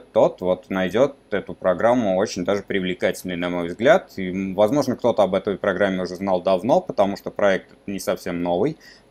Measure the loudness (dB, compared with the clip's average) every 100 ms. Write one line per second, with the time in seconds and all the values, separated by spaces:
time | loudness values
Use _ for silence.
0 | -2 2 2 2 -2 -2 -2 -4 0 2
1 | 0 -2 _ -6 -6 -2 0 2 2 2
2 | 2 2 0 -2 -2 -2 -2 -2 -2 -2
3 | -2 -4 -8 -6 -4 -4 -6 0 4 4
4 | 0 -8 -6 -4 -4 2 2 2 0 0
5 | 0 2 2 0 -2 -2 -2 0 0 0
6 | -4 -4 -2 0 2 0 2 0 2 0
7 | 0 -2 -8 0 0 0 -4 -16 -10 -6
8 | -4 -4 -4 -4 -2 0 -2 -4 -16 -20
9 | _